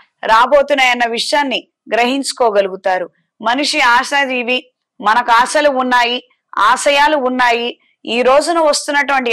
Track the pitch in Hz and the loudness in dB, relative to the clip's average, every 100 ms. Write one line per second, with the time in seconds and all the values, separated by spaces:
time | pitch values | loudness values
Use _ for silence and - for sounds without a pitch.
0 | _ - - 220 254 285 277 285 254 240 | _ -10 0 2 4 2 2 0 0 0
1 | 240 233 - 294 285 208 - _ - 220 | -2 -4 -2 -2 -2 -4 -10 _ -6 -2
2 | 240 277 262 - 240 202 196 190 196 185 | -2 -2 -6 -2 0 0 -2 -2 -4 -4
3 | 170 _ _ - 220 254 285 302 254 240 | -6 _ _ -8 -4 -2 -2 0 2 0
4 | 247 285 269 254 233 254 - _ _ - | 0 -2 -2 -4 -4 -6 -6 _ _ -8
5 | 202 226 240 233 254 302 294 254 254 247 | -2 0 2 2 2 2 2 0 0 0
6 | 240 247 - _ _ - 208 254 294 285 | 0 -4 -10 _ _ -2 0 2 0 2
7 | 294 302 254 254 247 233 240 - _ _ | 2 2 0 0 0 0 -4 -10 _ _
8 | - 226 247 277 294 339 311 285 - 285 | -6 -2 2 2 2 0 2 0 -2 -2
9 | 277 269 247 | 0 -2 0